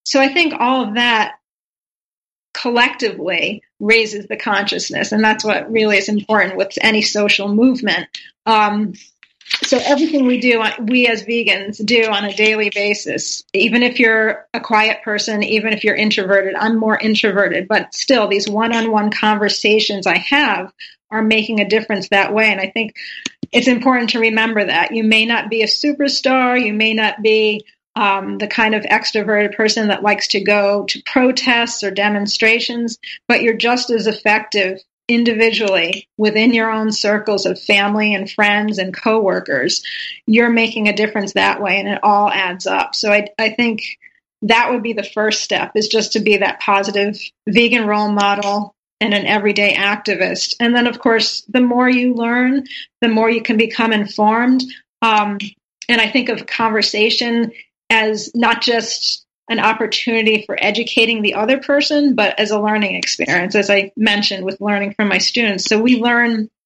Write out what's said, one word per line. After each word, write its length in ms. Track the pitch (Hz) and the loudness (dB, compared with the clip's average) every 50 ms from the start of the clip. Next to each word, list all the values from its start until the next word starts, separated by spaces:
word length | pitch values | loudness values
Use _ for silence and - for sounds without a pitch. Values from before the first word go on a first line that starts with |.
| - | -10
so 160 | - - 269 | 0 2 2
I 80 | 269 277 | 2 2
think 260 | 269 349 339 302 - - | 2 2 0 0 0 0
all 260 | 240 247 262 262 247 | 0 0 0 0 0
of 100 | 208 208 | -2 -2
that 400 | 240 240 240 233 220 208 - - _ _ _ _ _ _ _ _ _ _ _ _ _ _ _ _ _ _ _ _ _ _ _ _ - | 0 2 2 2 2 0 -2 -4 _ _ _ _ _ _ _ _ _ _ _ _ _ _ _ _ _ _ _ _ _ _ _ _ -8
collectively 1000 | - 247 233 240 247 262 - - 240 208 185 - 147 185 175 165 156 147 - - _ _ _ - | -6 -2 2 2 2 2 0 -2 -4 -4 -4 -4 -4 -4 -2 -2 -2 -4 -6 -8 _ _ _ -6
raises 460 | 208 208 226 226 220 214 208 208 196 | 0 2 4 4 4 0 -4 -8 -8
the 100 | - 220 | -8 -10
consciousness. 760 | 214 - 226 202 196 202 202 180 175 - - - 147 - - 214 | -8 -4 -2 -2 0 0 -2 -4 -4 -6 -6 -4 -4 -4 0 0
And 100 | 214 220 | 2 2
that's 220 | 220 214 214 - | 2 2 0 0
what 260 | 214 196 - - 208 | -2 -2 -2 -2 -2
really 260 | 226 226 214 214 208 | 0 0 2 2 2
is 120 | 190 190 - | 0 0 0
important 480 | 208 202 - - 214 208 185 190 190 | -2 -4 0 0 2 2 2 0 0
with 200 | 185 190 190 - - | -4 -4 -4 -4 -2
any 220 | - 220 214 214 208 | 0 0 2 2 0
social 460 | - - 208 208 208 196 - 196 202 | 0 0 0 0 2 0 0 0 0
movement. 600 | 202 214 247 262 254 254 220 196 165 180 - - _ - - - _ _ - | 2 4 4 4 4 2 -2 -2 -2 -2 -4 -8 _ -18 -18 -18 _ _ 0
Um, 480 | 220 226 214 208 208 208 208 214 180 - - - _ _ _ _ _ _ _ _ - - - - | 2 4 4 4 2 2 -2 -2 -4 -6 -10 -18 _ _ _ _ _ _ _ _ -8 -8 -6 -2
so 160 | - 269 240 | 0 0 0
everything 460 | - 254 285 - 320 320 311 277 262 | 2 2 2 2 2 2 2 2 2
we 140 | 247 247 - | 4 2 2
do, 220 | 247 247 233 226 220 214 - - | 2 2 2 4 2 -2 -2 -4
we 260 | 226 208 254 247 247 | -4 0 2 2 4
as 180 | 233 226 208 - | 2 2 -2 -4
vegans 600 | 208 233 233 226 208 185 196 196 208 214 - 220 | -4 -2 -2 0 0 -2 -2 -2 -8 -8 -6 -2
do 220 | 208 240 226 220 | 0 2 2 2
on 180 | 220 208 202 208 | 2 0 -2 -2
a 100 | 202 196 | -4 -2
daily 360 | 208 214 214 220 214 214 202 202 | 2 2 2 2 2 -2 -2 -2
basis, 720 | 208 202 208 208 - - - - 151 - - - - - _ - | -2 -2 -2 -2 -4 -4 -6 -6 -6 -6 -6 -8 -10 -12 _ -2
even 280 | 196 233 226 220 240 247 | -2 0 2 2 2 2
if 160 | 240 247 - | 2 2 2
you're 480 | 240 226 220 220 220 220 208 - - _ - | 2 2 4 2 2 0 -2 -4 -10 _ -12
a 80 | 226 | -10
quiet 420 | - - 220 214 214 220 - - - | -6 0 0 2 2 2 -2 -4 -6
person, 400 | 226 208 202 - 226 214 208 208 | -6 -4 -4 -4 -4 -2 -4 -2
even 300 | - 214 214 202 220 214 | 0 0 0 0 -2 -4
if 120 | 214 - | 0 0
you're 100 | 208 - | 0 0
introverted, 600 | - 214 214 208 226 190 185 196 196 190 190 - | 2 0 0 0 0 0 2 2 2 2 0 -4
I'm 220 | - 208 226 226 | -2 0 0 0
more 220 | 220 220 220 220 - | 2 2 0 0 0
introverted, 680 | - 220 214 214 - 208 185 202 196 170 170 - 185 | 0 0 0 2 2 0 2 2 0 0 0 -4 -2
but 280 | - - - - - - | 0 -2 -2 -2 -4 -8
still 340 | - - - 262 233 208 190 | -8 0 2 2 2 4 2
these 200 | 196 202 202 208 | 0 -2 -2 -2
one-on-one 600 | 202 214 226 226 233 233 226 226 214 214 208 214 | -2 0 0 0 0 0 0 0 0 0 0 0
conversations 960 | 208 - 220 214 214 208 208 196 - - - 208 214 220 214 - 202 196 185 | -2 0 0 0 2 2 0 0 -2 0 2 2 4 4 2 0 -4 -2 -2
I 120 | 185 170 180 | 0 0 0
have 540 | - - 277 294 294 233 202 175 185 190 _ _ - - - _ _ _ | 0 0 2 2 2 2 0 -2 -4 -10 _ _ -20 -20 -20 _ _ _
are 120 | 214 220 220 | -2 0 2
making 380 | 214 220 220 214 226 220 208 | 2 2 2 0 0 0 -2
a 80 | 202 185 | 0 2
difference 420 | 214 220 214 - 214 190 190 - | 2 0 0 0 -4 -4 -2 0
that 240 | 202 196 190 - 202 | 0 0 2 2 2
way. 160 | 220 220 214 | 2 2 2
And 100 | 196 190 | 2 0
I 80 | 190 190 | -4 -6
think 280 | - 226 220 214 - - - - - - - - _ - - - | -4 -4 -6 -6 -8 -14 -16 -16 -16 -12 -14 -14 _ -10 -12 0
it's 180 | - 247 247 262 | 0 2 4 4
important 420 | 247 226 247 269 254 240 233 214 | 2 2 2 2 2 2 0 -2
to 80 | - 226 | -2 0
remember 460 | 220 226 220 220 226 226 220 214 202 | 0 2 2 2 0 0 0 0 0
that 280 | - 139 165 190 - 233 | 0 0 0 0 0 -2
you 100 | 226 220 | 0 2
may 220 | 214 220 220 220 | 4 4 4 2
not 240 | 233 233 220 - 214 | 2 0 -2 -2 -2
be 140 | 226 226 214 | -2 -2 0
a 40 | |
superstar, 960 | 214 - - - 294 285 294 285 269 - - - 262 262 262 254 247 247 247 240 | 0 0 0 0 -2 0 0 0 0 0 -2 0 0 2 2 2 2 0 0 0
you 120 | 208 208 | 0 0
may 180 | 214 220 220 220 | 0 0 0 0
not 300 | 220 214 208 - - 208 | 0 -2 -2 -2 0 2
be, 420 | 220 220 220 214 214 214 214 - _ _ _ _ _ - 226 | 2 4 4 2 2 0 -2 -8 _ _ _ _ _ -4 -2
um, 400 | 208 202 196 196 190 202 202 196 | 0 0 0 -2 -4 -6 -6 -6
the 80 | 208 | -6
kind 300 | 208 - 240 220 214 214 | -6 0 0 0 2 0
of 80 | 208 208 | -2 0
extroverted 720 | - 202 226 226 - - 214 202 220 214 208 208 202 202 | 0 0 0 0 -2 -4 -4 -2 0 0 0 0 0 0
person 320 | - 220 214 - 226 214 208 | 0 0 0 0 0 0 0
that 160 | 196 - 196 | 0 0 0
likes 240 | 208 208 - - - | 0 0 0 -2 -2
to 120 | - 202 | -2 -2
go 440 | 196 208 208 208 202 202 202 - 190 | 0 2 2 2 2 2 0 0 -2
to 180 | 196 - - - | -6 -8 -8 -8
protests 800 | - - 262 254 254 254 - - 262 240 233 233 233 - - 208 | -2 0 2 4 4 2 0 0 0 0 0 0 -2 -4 -6 -6
or 80 | 196 | -6
demonstrations, 1040 | 190 202 202 208 208 202 202 208 - - 226 220 226 233 233 - 240 240 233 226 233 _ - - - - _ | -4 -2 -2 0 0 0 -2 -2 -2 0 2 2 2 2 0 -4 -4 -4 -4 -6 -6 _ -14 -18 -18 -18 _
but 160 | - 240 - 226 | 0 0 2 2
you're 140 | 233 226 | 0 0
just 340 | 180 226 240 247 247 - - | 0 0 0 0 0 0 0
as 160 | 233 220 185 | -2 0 0
effective 720 | 220 214 - - 214 208 220 214 - 220 208 190 185 190 190 _ _ _ _ _ - | 0 -2 0 0 0 0 0 -2 -2 -2 -2 -2 -2 -4 -8 _ _ _ _ _ -2
individually 1000 | 240 233 233 233 220 214 226 226 214 214 220 196 190 175 165 170 190 202 - _ _ | 0 2 2 2 2 4 2 2 2 2 0 0 2 0 0 -2 -4 -8 -10 _ _
within 380 | - 214 214 214 214 226 247 233 | 0 0 2 2 4 2 4 4
your 160 | 226 220 226 | 4 2 0
own 220 | 220 220 220 220 214 | -2 -2 -2 -2 -2
circles 520 | - - 202 214 208 208 220 202 190 196 | -2 0 0 0 0 0 -2 -2 -2 0
of 160 | 185 185 - | -2 -4 -4
family 540 | - - 208 196 202 208 208 214 214 214 202 | -2 0 0 2 2 2 0 0 0 0 0
and 160 | 190 196 196 | -2 -4 -6
friends 480 | - - 208 208 208 208 208 214 202 190 | -2 0 0 2 2 0 0 -2 -2 -4
and 160 | 185 190 185 | -4 -6 -6
coworkers. 880 | - - 226 220 220 202 190 180 185 185 - 147 127 131 180 - - - - - - - - - - - | -4 -2 0 0 2 2 0 0 -2 -4 -2 -2 -2 0 -2 -2 -4 -6 -8 -10 -10 -10 -12 -14 -10 -2
You're 240 | - 220 233 240 233 | 2 2 4 4 4
making 380 | 233 226 226 220 220 220 214 208 | 4 2 0 0 -2 -2 -2 0
a 60 | 196 | 0
difference 380 | 208 214 214 - 214 196 202 - | 0 -2 -2 -2 -4 -6 -4 -2
that 280 | 190 196 202 - - | 0 0 0 0 -2
way, 200 | 202 185 185 196 | -2 -2 -2 -2
and 80 | 196 202 | -2 -4
it 100 | 202 - - | -4 0 2
all 260 | 208 202 202 208 202 | 2 4 4 2 2
adds 380 | - 196 190 180 180 185 - 190 | 0 -2 -2 -4 -4 -6 -4 -4
up. 260 | 190 190 - - - | -2 -2 -2 -4 -4
So 160 | - 220 208 | -4 0 2
I, 160 | 202 208 208 - - | 2 0 0 -2 -6
I 140 | - 220 214 | -4 -4 -4
think 320 | 220 - 240 233 220 214 - - - _ _ - _ _ _ _ _ _ 214 | -2 0 -2 -2 -2 -4 -8 -10 -14 _ _ -20 _ _ _ _ _ _ 0
that 280 | 202 226 233 240 247 | 2 2 4 4 2
would 140 | 254 226 208 | -2 -2 -2
be 80 | 233 214 | -4 -4
the 100 | 208 202 | -4 -6
first 400 | - - 214 214 220 214 - - | -6 -4 -2 0 0 0 -2 -4
step, 300 | - 196 - - - - | -4 -2 -4 -4 -2 -2
is 140 | 214 214 208 | -2 -2 0
just 240 | 220 220 208 - - | 0 -2 -2 0 -2
to 80 | 214 | 0
be 160 | 208 208 208 | 2 2 2
that 240 | 190 196 185 - - | 2 2 -2 -2 -4
positive 580 | - - 202 196 196 226 202 202 202 208 208 - - - _ _ - - | -2 0 0 0 0 0 -2 -2 -2 -2 -4 -8 -12 -16 _ _ -6 0
vegan 400 | 185 233 233 226 247 240 220 208 | 2 2 4 4 2 0 0 0
role 240 | 208 208 214 208 208 | 0 0 0 0 0
model 640 | 208 202 202 202 202 202 202 202 208 208 - _ _ _ _ _ - | 0 2 0 0 0 -2 -2 -2 -2 -4 -6 _ _ _ _ _ -4
and 120 | 214 226 208 | -2 0 0
an 140 | 202 190 | 0 0
everyday 480 | - 208 208 196 208 196 208 202 202 - | 0 -2 0 0 0 0 2 2 0 0
activist. 800 | - 196 202 208 208 - 214 190 170 190 170 180 180 - - - - | 0 0 -2 -2 -4 -4 -4 -2 -2 -2 -2 -2 -4 -6 -6 -4 -2
And 120 | 240 233 240 | 0 2 2
then, 140 | 240 240 | 2 2
of 140 | 240 233 240 | 0 -2 0
course, 420 | - 240 226 220 214 - - - - - | 0 2 2 2 0 -2 -4 -8 -12 -8
the 120 | - 254 | -2 0
more 300 | 247 240 240 247 254 247 | 0 2 2 2 2 2
you 240 | 247 247 247 254 240 | 2 2 2 0 0
learn, 520 | 233 233 233 240 247 254 254 269 277 262 - - - - _ _ - | 0 -2 -2 0 0 0 0 0 -2 -4 -6 -14 -16 -18 _ _ -2
the 80 | 233 233 | -2 0
more 200 | 220 220 226 226 | 2 2 2 2
you 140 | 233 226 226 | 2 0 0
can 140 | - 226 | -2 0
become 360 | 214 214 220 - - 226 233 220 | 0 0 0 0 -2 0 0 0
informed. 720 | 208 202 - - - 208 214 220 233 247 254 262 254 254 - - - _ _ _ - 233 | 0 -2 -4 -2 0 2 2 2 2 2 2 2 2 0 -4 -10 -18 _ _ _ -2 0
Um, 360 | 226 214 214 208 202 202 202 202 185 - _ _ _ _ _ - - | 2 2 2 2 0 -4 -8 -10 -12 -14 _ _ _ _ _ -2 0
and 120 | 240 226 | 2 2
I 80 | 220 214 | 2 2
think 200 | - 262 - - | 0 -2 0 0
of 180 | 226 - - | -4 -6 -6
conversation 1080 | - - - 226 226 214 214 208 - - 208 214 220 - - 247 233 233 233 233 226 - - - _ _ _ _ - | -10 -6 -2 -2 0 0 0 0 0 0 2 2 2 2 0 -2 0 0 0 0 -2 -4 -14 -20 _ _ _ _ 0
as 400 | 226 220 220 214 214 208 - - - | 0 2 2 2 -2 -2 -6 -6 -2
not 280 | 240 233 226 226 226 - | 2 2 2 2 0 0
just 600 | 247 233 233 220 - - - - - - - _ _ _ _ _ - | 0 0 0 -2 -4 -6 -4 -4 -4 -4 -4 _ _ _ _ _ -6
an 120 | 233 214 | -4 0
opportunity 840 | - 220 220 220 233 214 - - - 240 226 226 220 220 214 208 214 | 0 0 0 0 -2 -4 -2 -4 -2 0 0 2 2 2 2 0 -2
for 120 | - 196 - | -4 -6 -2
educating 640 | - 208 208 226 233 - - - 226 226 233 220 208 | -2 -2 -2 -2 -4 -2 0 2 2 2 0 0 -2
the 120 | 202 - | -2 -2
other 240 | 196 214 226 262 269 | -2 0 0 0 0
person, 560 | - - 285 294 285 - 302 294 294 277 254 | 2 0 2 2 2 2 2 2 2 2 2
but 240 | 220 208 185 - - | 2 2 0 0 -2
as 120 | 214 208 | -2 0
a 100 | 214 208 | 0 0
learning 340 | 208 214 214 214 208 190 185 | 0 0 0 0 -2 -2 -4
experience, 580 | 180 - - - - - - 156 160 175 196 - | -6 -4 -6 -4 -4 -2 -2 0 0 -2 0 0
as 160 | 208 196 196 | 0 2 2
I 220 | 202 196 196 196 _ | 2 0 0 -2 _
mentioned 480 | - 214 214 202 208 208 - 202 190 185 | 0 0 2 2 2 0 -2 -2 -4 -6
with 160 | 190 196 - | -8 -8 -4
learning 340 | 202 208 208 202 202 202 208 | -4 -2 -2 -2 -2 -4 -4
from 140 | - 208 202 | -2 -2 0
my 100 | 185 185 | 0 0
students. 460 | - - - 240 233 214 196 190 - | 0 0 0 0 0 0 0 -2 -2
So 160 | - 220 214 | 0 0 2
we 160 | 226 254 254 220 | 4 4 2 2
learn 500 | 233 240 240 233 240 233 226 220 214 - _ _ _ | 2 2 2 2 2 2 0 -2 -4 -6 _ _ _